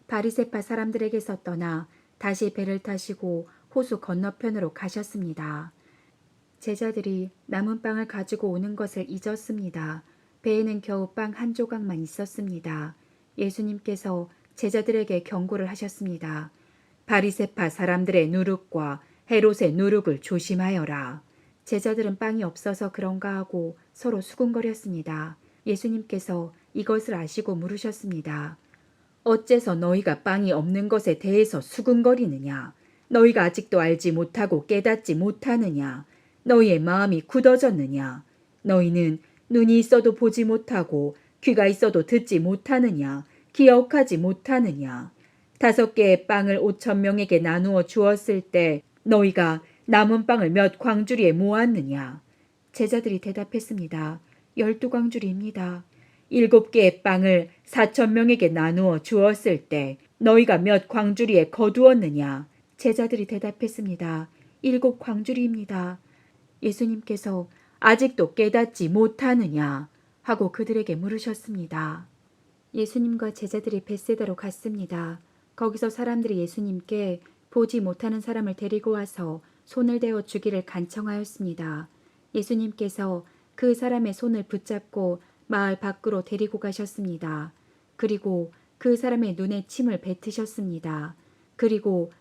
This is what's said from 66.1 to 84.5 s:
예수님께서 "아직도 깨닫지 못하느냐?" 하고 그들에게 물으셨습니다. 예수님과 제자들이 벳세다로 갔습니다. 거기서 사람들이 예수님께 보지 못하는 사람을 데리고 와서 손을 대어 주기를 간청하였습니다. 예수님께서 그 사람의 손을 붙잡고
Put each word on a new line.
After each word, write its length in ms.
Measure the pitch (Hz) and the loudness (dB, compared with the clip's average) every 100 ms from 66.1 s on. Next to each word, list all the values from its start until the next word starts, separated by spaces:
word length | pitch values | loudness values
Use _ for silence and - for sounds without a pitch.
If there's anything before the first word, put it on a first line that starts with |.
| _ _ _ _ _ | _ _ _ _ _
예수님께서 880 | 214 202 226 220 - 202 208 190 175 _ _ _ | -6 -4 -4 -4 -6 -8 -6 -6 -8 _ _ _
"아직도 540 | 220 233 262 - 165 - | 4 6 4 2 -2 0
깨닫지 540 | 214 226 226 - 170 | 0 2 -2 -2 -2
못하느냐?" 1000 | 196 220 220 269 247 190 151 147 139 147 _ _ _ | 2 2 2 0 2 0 -2 -4 -4 -10 _ _ _
하고 300 | - 220 190 | -6 -2 -2
그들에게 420 | - 220 220 214 160 | -4 -4 -4 -4 -6
물으셨습니다. 1080 | 190 220 226 214 - 202 165 156 156 160 180 _ _ _ _ _ _ 220 | -6 -6 -8 -10 -10 -12 -8 -8 -8 -10 -16 _ _ _ _ _ _ -6
예수님과 600 | 214 247 233 233 220 208 | -4 -2 -2 -2 -6 -8
제자들이 460 | 202 214 208 208 | -8 -6 -6 -6
벳세다로 540 | - 202 - 220 202 180 | -6 -10 -4 -4 -2 -6
갔습니다. 880 | 196 - 226 214 175 175 165 165 _ _ _ - | -10 -10 -10 -8 -8 -8 -8 -12 _ _ _ -6
거기서 340 | 226 220 226 | -6 -2 -6
사람들이 480 | 220 240 233 226 190 | -4 -4 -2 -2 -2
예수님께 800 | 175 - 202 185 - 214 196 175 - _ _ | -4 -6 -6 -8 -6 -6 -4 -6 -10 _ _
보지 300 | 247 226 233 | 0 0 0
못하는 400 | 190 180 226 220 | -4 -4 -6 -6
사람을 340 | 214 226 208 190 | -6 -6 -6 -6
데리고 380 | 202 214 214 | -6 -4 -2
와서 500 | 214 202 - 165 160 - _ _ | -4 -6 -8 -8 -8 -14 _ _
손을 340 | - 240 240 | -2 0 0
대어 220 | 233 220 | -2 -4
주기를 420 | 202 208 208 196 185 | -6 -6 -4 -4 -6
간청하였습니다. 1200 | 185 175 220 214 208 208 - 190 165 160 151 160 _ _ _ _ 214 | -8 -8 -8 -8 -6 -8 -8 -8 -6 -8 -10 -12 _ _ _ _ -6
예수님께서 920 | 208 226 220 208 202 196 196 175 175 _ _ - | -2 -2 -4 -4 -8 -4 -4 -6 -8 _ _ -2
그 200 | 247 233 | 0 2
사람의 400 | 247 240 220 190 | 0 -2 -2 -4
손을 300 | 240 220 | -4 -4
붙잡고 760 | 196 | -4